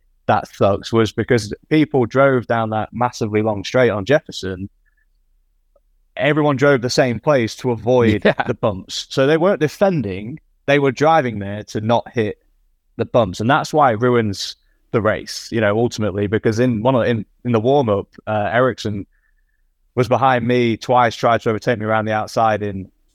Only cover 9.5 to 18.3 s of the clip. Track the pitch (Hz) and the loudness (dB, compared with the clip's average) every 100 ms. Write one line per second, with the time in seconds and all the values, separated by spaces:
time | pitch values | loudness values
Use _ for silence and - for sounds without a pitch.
9.5 | 190 151 - 196 165 104 92 110 156 _ | 0 -2 0 0 0 -4 -6 -10 -14 _
10.5 | _ - 143 139 120 151 160 127 107 98 | _ 0 2 2 2 2 2 0 -4 -8
11.5 | 104 104 127 110 120 - 120 104 - _ | -10 -8 -4 0 0 0 -2 -2 -4 _
12.5 | _ _ _ _ - 117 127 104 87 110 | _ _ _ _ -8 -2 0 0 0 0
13.5 | 151 156 156 139 107 123 123 107 98 - | 0 0 2 2 2 2 2 0 -4 -10
14.5 | - _ _ _ 123 104 90 - - - | -14 _ _ _ 0 0 -2 -6 -14 -6
15.5 | 117 104 107 120 - 107 95 101 104 117 | -2 0 0 -2 -2 -4 -2 -2 0 0
16.5 | 110 127 113 123 131 107 113 - _ 123 | 0 0 0 0 0 0 -2 -6 _ -2
17.5 | 117 113 143 117 101 - - - | 0 2 2 2 -2 -4 -12 -6